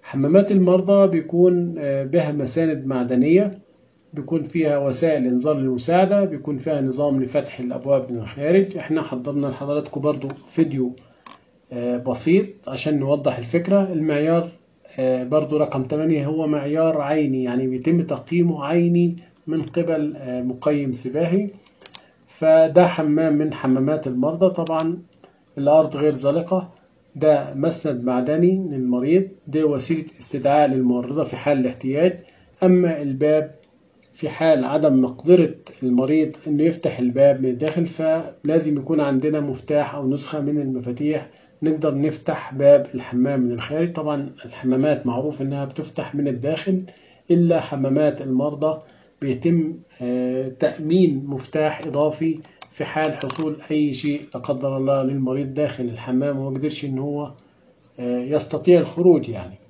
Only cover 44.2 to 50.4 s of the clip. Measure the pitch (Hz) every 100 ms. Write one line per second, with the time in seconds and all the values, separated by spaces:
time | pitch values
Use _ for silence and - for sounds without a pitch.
44.2 | 139 - - - 127 127 147 143 123 120
45.2 | 147 147 135 139 135 - - - 135 143
46.2 | 143 120 139 160 196 185 185 - _ _
47.2 | - 175 170 160 - 139 135 139 151 139
48.2 | 135 127 147 143 156 156 - _ _ _
49.2 | 139 123 160 170 156 165 _ _ 123 127
50.2 | 127 131